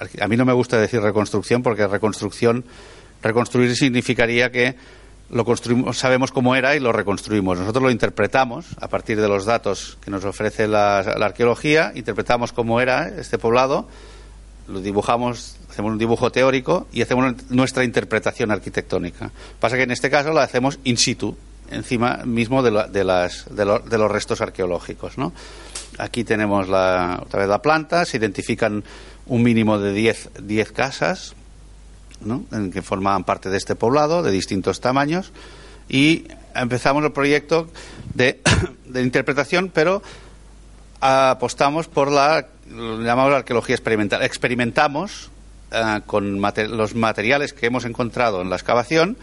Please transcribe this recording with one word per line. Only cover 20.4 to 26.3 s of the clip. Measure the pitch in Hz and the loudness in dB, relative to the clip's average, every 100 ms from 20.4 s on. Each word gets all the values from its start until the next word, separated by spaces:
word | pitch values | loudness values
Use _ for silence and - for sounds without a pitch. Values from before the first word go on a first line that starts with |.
hacemos | 123 127 131 147 131 | 2 2 0 0 -2
in | 117 | 0
situ, | - 120 104 - - - - | 0 -2 -4 -8 -14 -20 -12
encima | - - 120 120 139 | -10 -4 0 0 -2
mismo | 123 117 113 135 | -2 -2 0 2
de | 123 | 2
la, | 104 - | 2 0
de | 101 | 0
las, | 92 92 90 - - | 2 2 0 -4 -8
de | 98 101 | -2 2
lo, | 113 | 0
de | 110 113 | 0 0
los | 107 | 2
restos | 104 - 113 | 0 -2 -4
arqueológicos, | 98 - 92 85 - 85 90 - | -4 -4 -4 -4 -6 -12 -12 -8
¿no? | 170 - - - - - - - | -8 -8 -16 -18 -16 -16 -14 -10
Aquí | 120 - | -8 -4
tenemos | 107 | -2